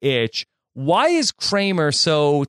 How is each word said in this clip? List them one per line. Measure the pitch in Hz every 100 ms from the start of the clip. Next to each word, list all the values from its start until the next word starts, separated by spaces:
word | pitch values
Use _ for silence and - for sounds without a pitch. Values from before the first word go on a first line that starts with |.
itch." | 139 127 113 - - _ _
Why | - 135 190 311
is | 339 240
Kramer | - - 202 196 185 147
so | - 170 151 147 147